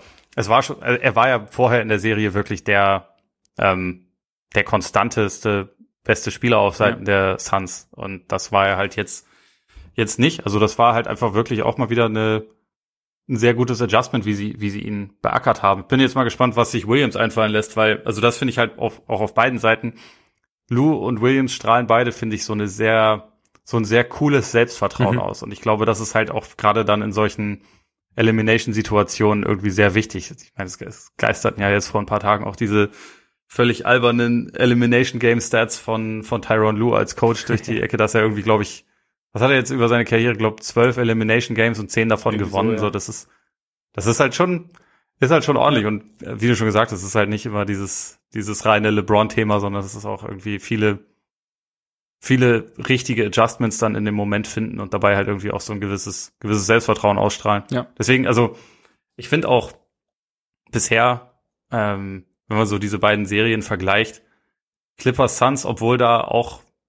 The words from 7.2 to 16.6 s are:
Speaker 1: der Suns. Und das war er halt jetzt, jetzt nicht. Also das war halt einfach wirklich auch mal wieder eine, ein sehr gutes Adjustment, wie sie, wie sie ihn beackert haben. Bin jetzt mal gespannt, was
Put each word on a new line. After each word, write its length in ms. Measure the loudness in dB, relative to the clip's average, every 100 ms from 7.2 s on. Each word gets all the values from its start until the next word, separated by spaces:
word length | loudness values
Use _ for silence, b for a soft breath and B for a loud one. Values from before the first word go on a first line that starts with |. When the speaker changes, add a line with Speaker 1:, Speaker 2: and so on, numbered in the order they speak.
| 2
Speaker 1:
der 40 | -2
Suns. 500 | -2 -4 -4 -12 -18
Und 320 | -14 -12 -12 -6
das 200 | -6 0
war 140 | 2 2
er 100 | 2
halt 200 | -2 -4
jetzt, 280 | -8 -10 -18 b b b b b b
jetzt 240 | -4 -2 0
nicht. 260 | 0 0
Also 140 | -2 0
das 180 | 0 2
war 180 | 2
halt 120 | 2 -2
einfach 260 | -2 -2
wirklich 300 | 0 -2 -2
auch 160 | -2 -2
mal 120 | 0
wieder 160 | 0 0
eine, 380 | 0 0 -2 -4 _ _ _ _ _ _ _ -6
ein 80 | 0
sehr 180 | 2
gutes 260 | 2 0 -2
Adjustment, 440 | 0 2 2 -2 -2
wie 80 |
sie, 220 | -4 -4 -6
wie 100 | -6
sie 100 | -6
ihn 320 | -8 -8 -10 _
beackert 400 | -4 0 0 2
haben. 240 | 2 0 0
Bin 140 | 2
jetzt 160 | 2 2
mal 80 |
gespannt, 320 | -2 0 0
was 160 | 2